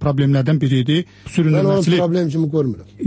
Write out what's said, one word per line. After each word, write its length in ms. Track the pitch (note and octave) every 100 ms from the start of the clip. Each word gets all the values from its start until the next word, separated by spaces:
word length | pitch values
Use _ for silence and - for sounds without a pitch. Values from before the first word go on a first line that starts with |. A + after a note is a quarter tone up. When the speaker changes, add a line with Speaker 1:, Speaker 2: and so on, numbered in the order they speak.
Speaker 1:
problemlərdən 600 | D3+ C#3 C#3 C#3 C3 D#3
biri 180 | C3+ C3
idi. 160 | B2+ D#3+
Speaker 2:
Mən 220 | F3 - -
onu 80 |
Speaker 1:
Sürünməçilik. 640 | - D#3 D3+ G3 G3 E3+ F3
Speaker 2:
problem 300 | F3 F3+ E3
kimi 180 | D#3+ D#3
görmürəm. 340 | D#3 C3+ F2+ - -